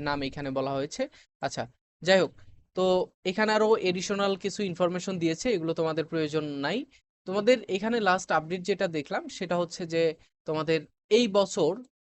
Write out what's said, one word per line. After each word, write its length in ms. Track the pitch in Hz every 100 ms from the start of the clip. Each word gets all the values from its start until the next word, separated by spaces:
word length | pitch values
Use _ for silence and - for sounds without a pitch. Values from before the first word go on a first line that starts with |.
| 147
নাম 120 | 143 139
এখানে 220 | 147 139 135
বলা 140 | 135 135
হয়েছে। 260 | 147 - 277 - _ _
আচ্ছা, 200 | 139 - 117 _ _ _
যাই 180 | 160 190
হোক, 100 | 156 - - - _
তো 100 | - 185 185 - _ 190
এখানে 200 | 190 214 214
আরো 120 | 220 220 185
এডিশনাল 420 | 180 180 196 202 196
কিছু 160 | 196 - 202
ইনফরমেশন 440 | 165 175 180 190 185
দিয়েছে, 240 | 165 165 254 196
এগুলো 160 | 160 165
তোমাদের 240 | 160 156 156
প্রয়োজন 340 | 165 151 156 151 143
নাই। 140 | 143 214 302 _ _ _ -
তোমাদের 300 | 196 208 247 - 190
এখানে 220 | 220 240 196
লাস্ট 200 | 185 - 165
আপডেট 240 | 156 185 180
যেটা 160 | 190 190 160
দেখলাম, 260 | 139 196 277 -
সেটা 200 | 175 175
হচ্ছে 220 | 170 - 170
যে 80 | 165 165 156 _ _ -
তোমাদের 320 | 156 156 160 156 _ _ 214
এই 80 | 240 196
বছর 340 | 190 - 156 214 247 _ _